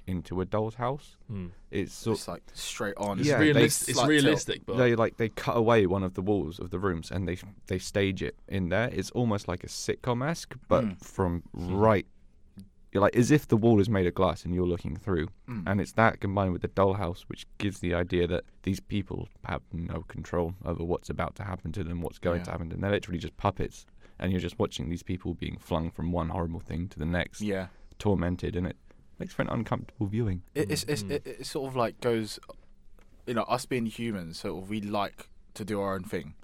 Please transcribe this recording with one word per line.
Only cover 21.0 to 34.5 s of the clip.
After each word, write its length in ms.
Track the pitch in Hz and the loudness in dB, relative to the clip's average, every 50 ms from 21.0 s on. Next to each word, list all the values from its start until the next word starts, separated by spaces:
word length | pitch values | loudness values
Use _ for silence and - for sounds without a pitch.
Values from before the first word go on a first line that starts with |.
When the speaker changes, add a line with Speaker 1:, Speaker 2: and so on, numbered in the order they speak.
| - - | -2 -6
Speaker 1:
about 260 | 78 87 87 - - | -4 -4 -4 -4 -6
to 80 | - - | -8 -8
happen 280 | 95 92 - - 80 78 | -8 -8 -8 -8 -6 -6
to 100 | 101 82 | -4 -4
them, 180 | 82 87 87 | -4 -4 -4
what's 160 | 82 - - - | -6 -6 -8 -2
going 200 | - 90 87 87 | -2 0 0 0
Speaker 3:
Yeah. 40 | 87 | -2
Speaker 1:
to 60 | 87 | -4
happen 180 | 87 85 85 82 | -6 -6 -6 -6
to 60 | 85 | -6
them. 60 | 87 | -4
They're 100 | 92 101 | 0 0
literally 280 | 104 92 - - 87 80 | 0 0 0 -4 -6 -6
just 180 | - 82 - | -6 -8 -8
puppets, 480 | - - 101 - - - - - - - - - - - - - | -2 -2 -2 0 0 -4 -6 -6 -12 -20 -20 -20 -20 -20 -20 -10
and 140 | - - 92 | -4 -2 0
you're 100 | 95 90 | 0 0
just 160 | 87 87 - | -2 -4 -2
watching 320 | - 98 - - - 62 78 | 0 -2 -2 -2 -4 -4 -4
these 140 | 87 85 - | -6 -6 -4
people 320 | - 92 87 - - 85 | -6 -6 -4 -4 -6 -6
being 220 | - - - - - | -4 -6 -6 -8 -8
flung 320 | - - 90 80 82 82 | -4 -2 -2 -2 -2 -2
from 200 | - - 80 87 | -4 -4 -4 -2
one 180 | 85 87 80 82 | 0 0 -2 -2
horrible 300 | 87 92 85 82 82 82 | -2 -2 -2 -2 -4 -8
thing 280 | - - 82 85 87 92 | -8 -6 -4 -4 -4 -6
to 80 | - | -6
the 80 | - 76 | -4 -2
next, 360 | 85 87 87 78 - - - | 0 0 0 -2 -2 -6 -6
Speaker 3:
Yeah. 260 | 104 104 98 95 92 90 - - - - - - | -4 -2 -2 -2 -4 -6 -10 -18 -20 -20 -16 -2
Speaker 1:
tormented, 560 | - 107 98 87 85 87 90 - 87 85 - | 0 2 2 2 2 0 0 -2 -4 -4 -2
and 100 | 87 90 | -2 -2
it 100 | - - - - - - - - - - - | -4 -6 -8 -16 -20 -20 -20 -20 -20 -14 -12
makes 140 | - 185 - | -12 -6 -4
for 80 | - - | -4 -2
an 60 | - | -2
uncomfortable 580 | - 120 107 - 120 - - - - - 107 | -2 -2 -2 -2 -4 -4 -4 -10 -6 -4 -4
viewing. 340 | 98 104 117 117 101 92 87 - - - | -2 0 0 0 0 -2 -4 -6 -6 -4
Speaker 3:
It, 160 | 143 156 - | -4 -2 -2
it's, 120 | 151 147 - | -2 -2 -2
it's, 180 | 147 147 110 101 | -2 -4 -4 -2
Speaker 2:
Mm. 80 | - | -4
Speaker 3:
it, 160 | 143 147 - | -4 -4 -6
it 180 | 135 120 - 131 | -8 -12 -10 -12
sort 240 | - - 151 135 135 | -8 -6 -4 -4 -2
of, 60 | 127 | 0
like, 260 | 127 117 107 - - | 0 0 0 0 -2
goes, 380 | - 120 117 113 110 104 - - - - - - - - - - - - - - - - - - - | 0 0 2 2 0 -4 -8 -12 -14 -18 -18 -18 -20 -20 -20 -20 -20 -20 -20 -20 -20 -20 -20 -12 -8
you 80 | - 123 | -2 -2
know, 80 | 110 101 | -2 0
us 220 | - 117 123 - | 2 0 -2 0
being 180 | - 135 123 117 | -2 -2 -2 -2
humans, 540 | 110 - - 117 117 104 95 85 82 85 - | -4 -4 -4 -4 -4 -4 -4 -6 -8 -10 -8
sort 240 | - 101 | -6 -6